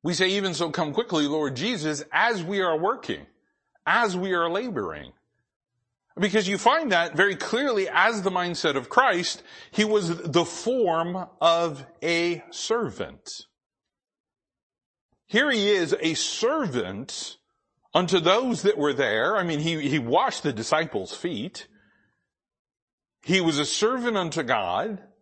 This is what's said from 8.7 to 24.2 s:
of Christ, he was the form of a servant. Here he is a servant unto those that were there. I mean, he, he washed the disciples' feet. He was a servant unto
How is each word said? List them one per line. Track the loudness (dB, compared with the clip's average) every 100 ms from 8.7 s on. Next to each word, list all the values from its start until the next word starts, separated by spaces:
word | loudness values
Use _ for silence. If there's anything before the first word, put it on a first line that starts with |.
| 0
of | 2
Christ, | 4 4 2 -2 -8 -14 -20 -8
he | 0
was | 2 2 0 -4
the | 0 0
form | 0 -4 -2 2 2 2 0 -4 -8 2
of | 4 4 2 -4 -14 -6
a | -2 0 0 -2 -8
servant. | -12 -2 -2 -2 -6 -10 -10 -16 -18 -18 _ _ _ _ _ _ _ _ _ _ _ _ _ _ _ _ _ _
Here | 0 2
he | 2 2
is | 2 2 0
a | 0
servant | -2 -4 -2 0 0 -2 -2 -4 -6 -10 -10 -12 -14 _ _ _ _ _
unto | 0 2 2
those | 4 4 2 0
that | 2 2
were | 0
there. | 2 2 2 2 0
I |
mean, | 0 -2
he, | -2 -2 0
he | -2
washed | 2 2 2 -2
the | -4
disciples' | -4 0 0 0 -6 -8 -8
feet. | -8 -6 -8 -10 -20 _ _ _ _ _ _ _ _ _ _ _ _ _ _ _
He | 0 2
was | 2 0
a |
servant | -2 0 0 2 0
unto | 0